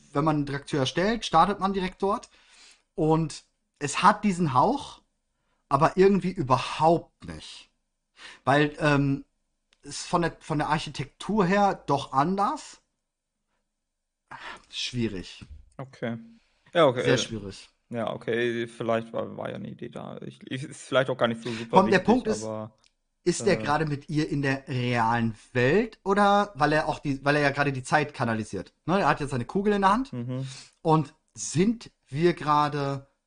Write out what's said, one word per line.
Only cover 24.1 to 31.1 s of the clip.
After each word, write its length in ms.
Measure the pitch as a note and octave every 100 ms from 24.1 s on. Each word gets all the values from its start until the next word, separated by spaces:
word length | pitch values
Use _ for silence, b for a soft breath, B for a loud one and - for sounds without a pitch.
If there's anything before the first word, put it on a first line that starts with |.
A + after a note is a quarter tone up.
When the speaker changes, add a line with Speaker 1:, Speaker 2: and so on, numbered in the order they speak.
| D3+ D3+
Speaker 1:
in 120 | D3
der 260 | C#3 C3+ -
realen 680 | C3 B2 A#2+ A#2 A#2+ A2+ A2 -
Welt 460 | B2 B2 F3 A3+ -
oder 480 | - G3 G3+ G3+ G3+ C3+
weil 180 | D3
er 140 | D3+ D#3
auch 100 | D3
die, 240 | D3+ C3
weil 120 | C#3 D3
er 40 |
ja 100 | D3
gerade 200 | C3+ C#3+
die 120 | C3
Zeit 300 | B2+ D#3 D3
kanalisiert? 600 | - B2 A2 G#2+ F#2+ - _ -
Ne, 140 | F#3+
er 80 | D#3
hat 140 | -
jetzt 100 | C#3+
seine 140 | C3 A#2+
Kugel 280 | G3 G3+
in 80 | G3+
der 100 | G3
Hand 180 | G#3+ C4
Speaker 2:
Mhm. 320 | B2+ A#2+ B2+ C3+ C3 B _
Speaker 1:
und 340 | E3 D#3 D3+